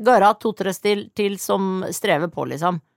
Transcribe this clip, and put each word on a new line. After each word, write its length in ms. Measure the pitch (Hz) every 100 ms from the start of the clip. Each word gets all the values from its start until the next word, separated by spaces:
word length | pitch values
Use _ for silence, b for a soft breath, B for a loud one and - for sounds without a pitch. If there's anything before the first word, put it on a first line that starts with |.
garra 320 | 220 240 196 220
to-tre 340 | 233 208 190
stil 380 | 180 208 208 -
til 220 | - 202 202
som 440 | - 202 190 185 185
strever 380 | 180 208 156 170
på, 180 | - 131
liksom. 320 | 131 175 170 -